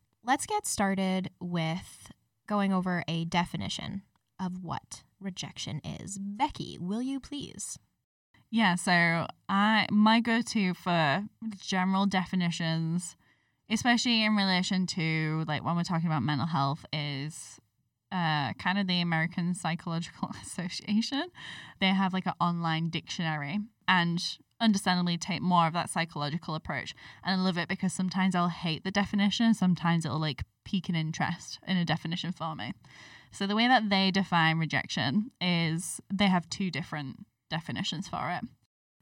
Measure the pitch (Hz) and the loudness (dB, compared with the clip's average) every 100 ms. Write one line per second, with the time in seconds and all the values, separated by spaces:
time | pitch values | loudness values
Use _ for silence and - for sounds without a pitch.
0 | _ _ 233 285 - 415 - - 196 190 | _ _ -2 -2 0 -2 -2 0 0 0
1 | 190 185 185 - 180 175 160 175 - - | 0 0 -4 -10 -6 -2 -2 -4 -8 -20
2 | - - _ _ - 208 196 185 185 175 | -20 -20 _ _ -4 0 2 0 0 -2
3 | - 165 165 175 180 - 190 - - 196 | -2 -4 0 0 0 -4 -6 -8 -8 -10
4 | - _ _ - 185 185 170 - - - | -12 _ _ -8 -6 -6 -8 -10 -10 -20
5 | _ _ 196 185 - - - 151 - - | _ _ -10 -8 -10 -10 -8 -8 -8 -10
6 | - 196 202 208 294 - - - 175 220 | -10 -10 -8 -4 -4 -4 -10 -8 -6 -4
7 | 262 269 - 285 - - - - _ _ | -4 -6 -8 -10 -10 -12 -12 -12 _ _
8 | _ _ _ _ _ 226 202 180 196 175 | _ _ _ _ _ 2 4 4 4 6
9 | 170 165 - - - 196 208 220 - 208 | 6 2 -2 -8 0 4 4 4 4 4
10 | 214 233 233 226 240 226 190 180 185 170 | 6 6 4 0 2 2 2 0 0 2
11 | 151 165 208 - 226 196 - 185 185 190 | 4 2 -2 -10 -10 -10 -2 0 2 4
12 | 202 190 180 185 170 165 165 165 165 175 | 4 2 0 0 0 0 0 0 0 -2
13 | - - _ _ _ _ - 220 247 240 | -4 -14 _ _ _ _ -4 0 4 4
14 | 247 226 214 214 190 185 185 185 180 180 | 4 2 4 4 4 2 2 0 0 0
15 | 160 160 156 160 156 147 139 170 175 180 | 0 2 0 0 -2 -2 0 0 0 0
16 | 165 156 151 147 165 156 139 151 - 151 | 2 2 0 0 0 0 0 -2 -6 -6
17 | 147 139 151 - - - _ _ _ _ | -4 -6 -8 -10 -16 -20 _ _ _ _
18 | _ 185 160 151 127 - 185 196 185 180 | _ -2 0 0 -2 -2 0 0 0 0
19 | 175 160 165 - 175 175 165 170 175 165 | 2 0 0 0 -2 -2 -2 -4 -4 -4
20 | 175 - - - - - 180 - - 214 | -6 -8 -8 -8 -10 -8 -8 -8 0 0
21 | - 277 349 - - - - - 190 190 | 0 -4 -4 -10 -16 -16 -18 0 2 4
22 | 185 185 185 - 175 170 165 160 165 - | 2 0 -2 0 0 2 0 0 -2 -4
23 | - - 160 151 139 208 214 _ - 185 | -6 -4 -2 -2 -4 -6 -6 _ 2 4
24 | 170 170 - - _ _ 226 196 190 180 | 4 0 -4 -10 _ _ 2 4 2 2
25 | 175 170 - 175 180 175 165 170 - 175 | 2 -2 -2 -2 4 4 4 2 -2 -2
26 | 165 143 147 165 - 156 - 139 - - | -2 -2 -4 -4 -4 -6 -6 -6 -8 -14
27 | - - - 190 185 175 165 190 185 - | -20 -10 -2 0 2 0 -4 -2 -2 -2
28 | 185 190 190 180 175 170 165 156 190 202 | -2 2 2 4 0 0 -4 -2 -2 -2
29 | 190 202 202 - 226 214 185 170 170 170 | 0 2 2 4 4 4 4 2 2 2
30 | 160 151 151 - - _ - 190 175 165 | 0 -2 -2 -4 -10 _ -6 -4 -2 -2
31 | 160 165 151 170 - - - 185 160 160 | -2 -2 -4 -4 -10 -12 -2 0 0 -2
32 | 165 175 165 - 160 156 113 - - - | -4 -6 -6 -6 -8 -6 -8 -10 -18 -20
33 | - - - - 196 214 240 254 214 196 | -20 -20 -20 -6 -2 2 4 4 4 2
34 | 190 190 170 170 160 160 156 143 - - | 4 2 2 4 4 2 0 -2 -2 -2
35 | 117 208 233 - 180 170 165 160 - - | 0 0 -2 -4 0 2 0 -2 -6 -10
36 | - 196 202 180 - - 190 151 - 156 | -6 2 4 4 0 -4 -4 -4 -8 -8
37 | 135 - - _ _ 165 - 104 - 196 | -8 -12 -18 _ _ -8 -6 -6 -4 -6
38 | - - - 175 - - _ _ _ _ | -6 -6 -4 -6 -8 -14 _ _ _ _